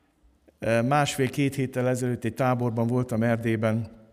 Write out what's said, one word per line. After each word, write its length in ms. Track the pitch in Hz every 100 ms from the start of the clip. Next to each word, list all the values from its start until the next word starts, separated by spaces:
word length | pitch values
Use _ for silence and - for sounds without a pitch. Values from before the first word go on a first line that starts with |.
| _ _ _ _ _ _ 110 117 123
Másfél-két 680 | 147 143 - 127 - 139 135
héttel 320 | 131 131 123
ezelőtt 360 | 123 123 117
egy 100 | 117
táborban 540 | 113 127 123 123 113 117
voltam 360 | 123 123 110
Erdélyben 680 | 117 113 117 113 110 113 110 - -